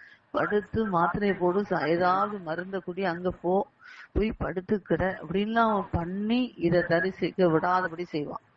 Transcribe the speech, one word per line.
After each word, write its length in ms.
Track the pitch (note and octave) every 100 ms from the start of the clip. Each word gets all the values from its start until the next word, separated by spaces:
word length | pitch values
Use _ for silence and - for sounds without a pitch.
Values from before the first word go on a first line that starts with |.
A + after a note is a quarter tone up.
| - - _
படுத்து 480 | - D#3+ G#3 G3+ A3 A3
மாத்திரையை 500 | E3+ F3 G3+ G3+ E3+
போடு, 220 | F3+ F#3
ச-, 260 | G3+ F3 D3
ஏதாவது 480 | E3+ F3+ F#3+ G#3 G#3
மருந்த 380 | E3 E3 F#3 G3
குடி, 240 | F3+ F3 F#3+
அங்க 240 | E3+ F3+
போ, 220 | - E3+ F#3+ - _ - - -
போய் 160 | - G#3+ -
படுத்துக்கிட 640 | D#3 F3 F3+ G#3+ - D#3+ F#3 -
அப்படின்லாம் 560 | D#3+ F#3 G#3+ A3+ A3+
அவன் 180 | G#3 F#3
பண்ணி 480 | F3+ E3+ G3 G#3+ A#3+ B3 -
இதை 240 | E3+ F3
தரிசிக்க 640 | E3+ E3 F#3 - F#3 - F3+
விடாதபடி 560 | D#3+ F3+ F#3 F3+ E3
செய்வான். 400 | F3 D#3 C#3+ D#3+ _